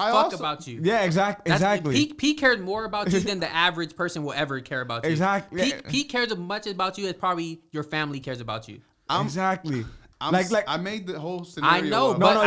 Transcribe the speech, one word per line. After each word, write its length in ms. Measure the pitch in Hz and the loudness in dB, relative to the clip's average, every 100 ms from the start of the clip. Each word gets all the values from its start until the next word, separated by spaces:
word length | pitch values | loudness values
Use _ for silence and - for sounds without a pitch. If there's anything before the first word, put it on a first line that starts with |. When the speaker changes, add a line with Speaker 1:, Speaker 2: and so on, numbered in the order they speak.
Speaker 1:
I 100 | 208 | 2
Speaker 2:
fuck 140 | 220 | 4
Speaker 1:
also 120 | 262 170 | 4 0
Speaker 2:
about 280 | 156 147 - | -4 -4 -8
you. 140 | 120 | -2
Speaker 3:
Yeah, 200 | 165 226 | 2 2
exact-, 400 | 190 170 202 202 | 2 2 0 0
Speaker 2:
That's, 120 | - 165 | 0 2
Speaker 3:
exactly. 340 | 190 208 151 | 4 2 2
Speaker 2:
Pete, 240 | 180 302 - | 2 2 0
Pete 200 | 277 302 | 0 4
cares 200 | 262 226 | 4 2
more 240 | 185 214 | -2 -6
about 280 | 220 208 196 | -4 -4 2
you 80 | 190 | 2
Speaker 3:
<laughs> 0 | |
Speaker 2:
than 200 | 190 196 | 2 -2
the 120 | 165 | -2
average 420 | 165 175 170 165 - | 2 2 2 -6 -4
person 280 | 175 170 | -4 -2
will 80 | 147 | -4
ever 280 | 123 147 135 | -2 -2 -4
care 200 | 123 135 | -4 -6
about 240 | 123 117 | -4 -4
you. 60 | 156 | 0
Speaker 3:
Exactly. 520 | 156 190 196 190 170 | 2 2 0 -2 -2
Speaker 2:
Pete, 220 | 220 277 - | -2 -2 -4
Pete 200 | 247 294 | -4 -2
cares 240 | 247 240 | -2 0
as 60 | 196 | -2
much 280 | 175 208 214 | -6 -8 -6
about 300 | 185 190 190 | -4 -4 -2
you 80 | 190 | -6
as 80 | |
probably 460 | 175 185 175 170 160 _ | -2 -2 0 -4 -8 _
your 140 | 151 | -8
family 340 | 147 156 151 139 | -4 -2 -2 -4
cares 200 | 127 123 | -8 -8
about 280 | 117 110 110 | -6 -8 -10
you. 120 | 101 _ _ _ | -18 _ _ _
Speaker 1:
I'm, 160 | 160 143 | 0 0
Speaker 3:
Exactly. 580 | 156 190 185 160 131 113 - - _ | 0 0 0 -2 -4 -4 -12 -20 _
Speaker 1:
I'm 120 | 135 | 0
Speaker 3:
Like, 140 | 180 180 | 2 2
Speaker 1:
s-, 40 | |
Speaker 3:
like 140 | 214 135 | 0 0
Speaker 1:
I 120 | 156 | -4
made 280 | 185 214 185 | -4 -8 -8
the 100 | 151 | -8
whole 220 | 156 180 | -6 -8
Speaker 2:
I 20 | |
Speaker 1:
scenario 460 | 170 - 143 175 156 | -10 0 4 4 2
Speaker 2:
know, 200 | 180 262 | 2 2
Speaker 1:
up. 80 | - | 4
Speaker 2:
but 160 | 190 | 6
Speaker 3:
No, 0 | |
no, 60 | 220 | 6